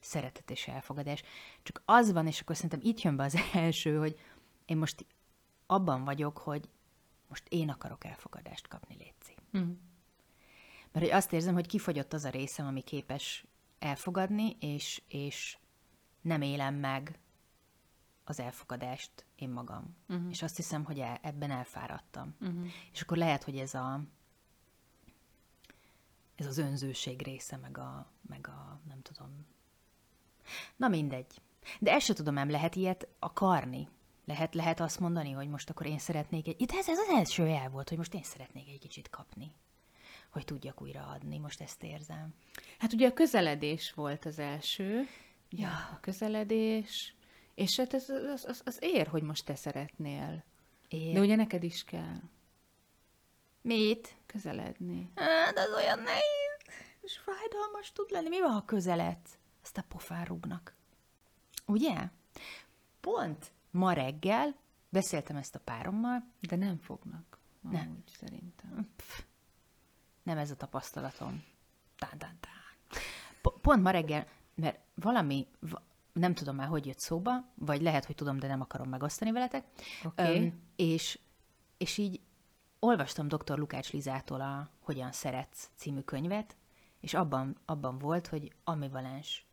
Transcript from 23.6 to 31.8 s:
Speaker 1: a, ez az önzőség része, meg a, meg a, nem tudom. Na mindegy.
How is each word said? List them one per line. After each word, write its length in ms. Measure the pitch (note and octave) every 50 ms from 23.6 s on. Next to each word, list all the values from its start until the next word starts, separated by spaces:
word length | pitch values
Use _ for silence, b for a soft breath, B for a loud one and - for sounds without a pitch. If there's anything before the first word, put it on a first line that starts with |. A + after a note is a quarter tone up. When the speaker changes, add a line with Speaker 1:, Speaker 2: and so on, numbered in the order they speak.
| C3 C3 -
Speaker 1:
a, 260 | C3 B2+ C3 C3+ C#3 D3+ D3 - _ _ _ _ _ _ _ _ _ _ _ _ _ _ _ _ _ _ - _ _ _ _ _ _ _ _ _ _ _ - b b b b b b b b b b b _ _
ez 120 | - D3+
az 120 | C#3+ C3 D3
önzőség 640 | D3+ C#3 C#3 C#3 C3+ C3+ B2+ - - C#3 B2+ C3 C#3
része, 340 | C3+ C3+ C3 - - -
meg 220 | C3+ C3 C3 C3+ C3+
a, 320 | C3 C3 C3 C#3 C3+ - _ _ _ -
meg 200 | C#3+ C#3 C#3 C#3
a, 320 | C#3 C#3 C#3 C#3 C#3+ D3 D3+ D#3
nem 140 | C3+ C3 B2+
tudom. 440 | - D3 - C#3 C3+ C#3 C#3+ D3+ - _ _ _ _ _ _ _ _ _ _ _ _ _ _ _ _ _ _ B B B B B B B
Na 120 | _ B3 B3
mindegy. 520 | F#3+ D#3+ D3+ C#3+ C3+ B2+ B2+ - - - _ _ _ _ B B B B